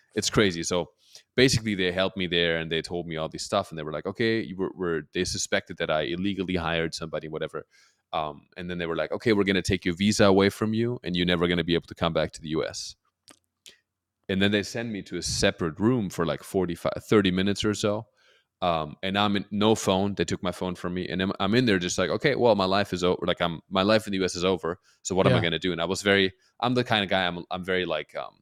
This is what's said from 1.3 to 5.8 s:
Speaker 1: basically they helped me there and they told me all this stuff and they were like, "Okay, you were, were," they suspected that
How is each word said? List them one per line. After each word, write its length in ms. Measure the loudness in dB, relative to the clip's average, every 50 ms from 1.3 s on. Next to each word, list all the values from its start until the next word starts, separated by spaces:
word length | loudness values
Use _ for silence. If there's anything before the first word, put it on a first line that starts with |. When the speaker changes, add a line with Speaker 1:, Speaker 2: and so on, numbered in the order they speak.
| _
Speaker 1:
basically 400 | 4 4 4 4 2 0 -2 -2
they 160 | 0 0 0
helped 260 | 0 0 -2 -2 -2 -4
me 80 | -4
there 320 | 0 0 2 2 2 0 -2
and 120 | -2 -4
they 120 | -4 -4
told 240 | -4 -4 -6 -8 -6 -6
me 80 | -6
all 140 | -6 -6 -6
this 120 | -8 -10
stuff 280 | -6 -2 -2 -2 -2 -2
and 80 | -6 -10
they 40 |
were 80 | -8 -8
like, 140 | -8 -6 -6
"Okay, 380 | -6 -4 -2 0 0 0 -2
you 140 | -4 -6 -6
were, 140 | -4 -6 -6 -4
were," 340 | -4 -2 -2 -2 -2 -4 -4 -4
they 100 | -4 -2
suspected 540 | -2 -4 -6 -4 -2 -2 -2 -4 -6 -6
that 120 | -6